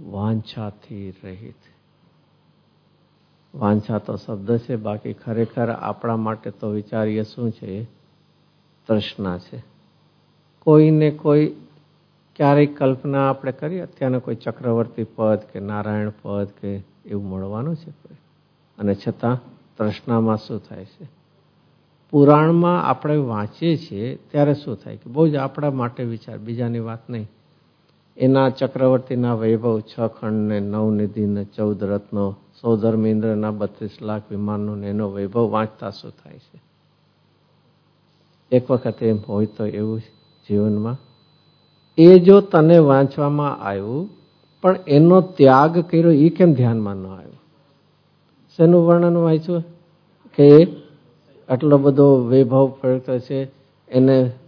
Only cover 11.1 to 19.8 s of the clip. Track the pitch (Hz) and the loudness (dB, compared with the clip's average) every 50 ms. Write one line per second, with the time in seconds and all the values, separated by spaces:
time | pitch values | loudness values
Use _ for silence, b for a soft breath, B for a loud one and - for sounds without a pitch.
11.1 | 151 151 - 156 147 151 151 - - - - - _ _ _ _ _ _ _ _ | -2 -2 -2 0 2 2 0 -2 -4 -10 -20 -20 _ _ _ _ _ _ _ _
12.1 | _ _ _ _ _ - 151 139 143 147 147 143 147 - 143 131 131 127 - 147 | _ _ _ _ _ -2 0 2 4 4 2 2 0 -2 -2 -2 -2 -4 -6 -6
13.1 | 139 139 135 135 135 135 - 135 127 - 151 151 185 185 170 - - - 139 131 | -4 -2 -2 -2 -2 -4 -6 -10 -10 -8 -10 -10 -10 -10 -12 -14 -12 -8 -6 -4
14.1 | 127 123 - - 117 110 - 117 110 - 123 123 113 117 113 110 - - 110 - | -4 -4 -6 -8 -10 -10 -10 -12 -12 -8 -4 -4 -2 -2 -2 -4 -6 -10 -12 -10
15.1 | _ - 113 110 107 104 - - - 98 101 101 104 104 101 107 107 107 107 104 | _ -4 -2 -2 -2 -2 -4 -10 -16 -14 -12 -10 -8 -8 -8 -6 -6 -6 -6 -8
16.1 | 104 _ - 101 101 101 101 98 - _ - 98 101 101 98 _ _ _ _ - | -10 _ -12 -10 -8 -8 -8 -8 -10 _ -12 -10 -10 -12 -12 _ _ _ _ -12
17.1 | 104 101 101 95 95 92 95 98 104 107 127 160 170 156 - - - _ _ - | -12 -10 -10 -10 -10 -12 -10 -10 -10 -10 -10 -10 -10 -12 -14 -18 -20 _ _ -20
18.1 | - - _ _ _ _ _ _ _ _ _ _ _ - 104 101 101 - - 120 | -20 -20 _ _ _ _ _ _ _ _ _ _ _ -8 -6 -4 -4 -4 -6 -10
19.1 | - - - 117 123 123 - - - _ _ _ _ - | -8 -6 -4 -4 -4 -6 -8 -14 -20 _ _ _ _ -6